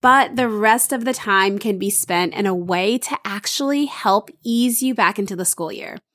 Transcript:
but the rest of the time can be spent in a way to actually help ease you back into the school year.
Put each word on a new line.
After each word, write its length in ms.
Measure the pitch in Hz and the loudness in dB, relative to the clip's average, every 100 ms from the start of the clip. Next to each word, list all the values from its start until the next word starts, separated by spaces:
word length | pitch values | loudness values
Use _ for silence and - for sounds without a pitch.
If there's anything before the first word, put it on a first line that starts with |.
but 320 | 247 269 262 254 | 6 6 4 0
the 120 | 247 | -2
rest 460 | 214 214 233 - | 2 2 4 2
of 100 | 262 | -2
the 100 | 233 | -4
time 440 | 254 - 196 190 202 | -4 0 2 4 0
can 220 | 220 190 | -2 -2
be 100 | 196 | -2
spent 460 | - - 175 175 - | -2 -2 0 -2 -2
in 100 | 196 | -2
a 80 | |
way 460 | 180 175 180 190 240 | -2 -2 0 0 -2
to 180 | - - - | -4 -8 -8
actually 600 | 202 - - 277 285 285 | -8 -6 -4 -2 0 -2
help 440 | - - 196 202 - | -2 2 2 0 -12
ease 400 | 233 233 247 226 | -2 0 2 2
you 100 | 262 | -2
back 240 | 240 180 190 | 2 2 2
into 180 | 196 185 | -6 -4
the 100 | 180 | -4
school 260 | - 160 | -4 -6
year. 260 | - - 160 _ | -8 -12 -16 _